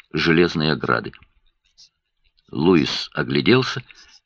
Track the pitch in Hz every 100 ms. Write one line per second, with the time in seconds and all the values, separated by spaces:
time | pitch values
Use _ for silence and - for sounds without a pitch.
0 | _ 78 82 82 87 85 76 67 - 58
1 | 53 - _ _ _ _ _ _ _ _
2 | _ _ _ _ _ - 85 87 65 -
3 | - - 64 69 71 127 123 131 - _
4 | _ _